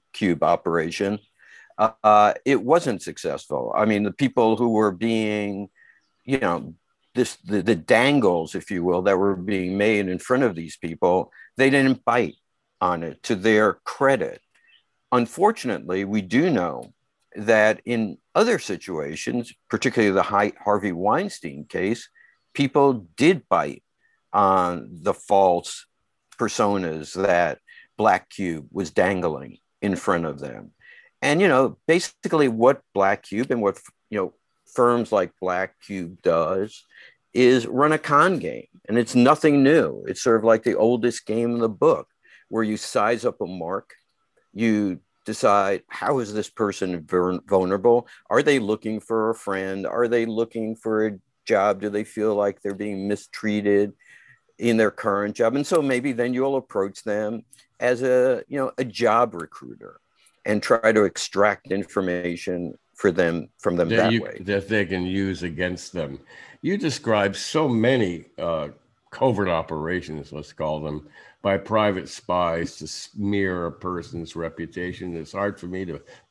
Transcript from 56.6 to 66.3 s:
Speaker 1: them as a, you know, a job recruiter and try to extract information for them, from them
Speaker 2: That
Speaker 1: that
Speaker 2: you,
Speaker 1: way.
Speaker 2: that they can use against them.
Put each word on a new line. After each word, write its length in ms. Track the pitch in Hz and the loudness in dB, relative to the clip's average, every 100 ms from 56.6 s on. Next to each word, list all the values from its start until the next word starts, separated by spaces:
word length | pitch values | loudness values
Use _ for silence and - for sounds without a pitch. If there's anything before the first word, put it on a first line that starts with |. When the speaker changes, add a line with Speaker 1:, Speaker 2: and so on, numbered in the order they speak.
| 131 104 98 - | -4 -4 -4 -6
Speaker 1:
them 400 | 110 104 107 113 - _ _ - | -6 -4 -4 -6 -12 _ _ -4
as 240 | 123 123 | -2 0
a, 400 | 127 127 127 120 - | 2 2 2 0 -4
you 120 | 139 | -6
know, 120 | 131 - | -6 -4
a 80 | 127 | -6
job 480 | 104 117 113 120 | 0 2 4 2
recruiter 640 | 87 78 - 64 57 50 - _ _ _ _ - | -2 -14 -16 -18 -18 -20 -20 _ _ _ _ -4
and 160 | 104 | -2
try 300 | - 117 113 | 2 4 6
to 120 | 110 98 | 4 4
extract 640 | - - 95 104 98 - | 0 -4 2 2 2 -4
information 1080 | 98 98 - 92 90 87 85 - 87 85 - _ | -6 -4 -4 -2 -2 -4 -6 -6 -6 -6 -12 _
for 180 | - 101 | -2 0
them, 380 | 80 85 85 - _ | 2 0 0 -6 _
from 180 | 101 87 | -2 0
them 140 | 82 | 2
Speaker 2:
That 60 | 110 | 2
Speaker 1:
that 160 | 95 | 2
Speaker 2:
you, 100 | 113 | 0
Speaker 1:
way. 160 | - - | -2 -8
Speaker 2:
that 280 | 92 101 101 | -4 -2 0
they 160 | 110 92 | -2 0
can 200 | 92 90 | -2 -2
use 340 | 98 98 90 | -2 -2 -4
against 500 | 87 78 90 90 - | -6 -4 -6 -6 -10
them. 280 | 90 73 69 - | -8 -8 -10 -18